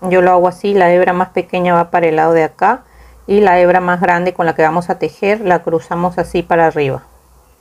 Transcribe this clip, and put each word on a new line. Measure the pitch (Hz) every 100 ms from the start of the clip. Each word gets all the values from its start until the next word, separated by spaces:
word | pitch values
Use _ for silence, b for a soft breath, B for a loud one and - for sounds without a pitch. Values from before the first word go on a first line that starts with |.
yo | 185 180
lo | 180
hago | 180 180
así, | 175 202
la | 202 175
hebra | 180 185
más | 180 185
pequeña | - 175 180 180
va | 170 170
para | 180 165
el | 160
lado | 160
de | 165
acá | 156 - 196 269 b b b b -
y | 202
la | 202 180
hebra | 175 180
más | 180 175
grande | 185 175 180
con | 180
la | 165
que | 160
vamos | 156 170 175
a | 180
tejer | 156 - 196 214
la | 202 165
cruzamos | 170 160 - 175 180 175
así | 165 175
para | 170 170 160
arriba. | 156 139 131 - _ _ _ _ _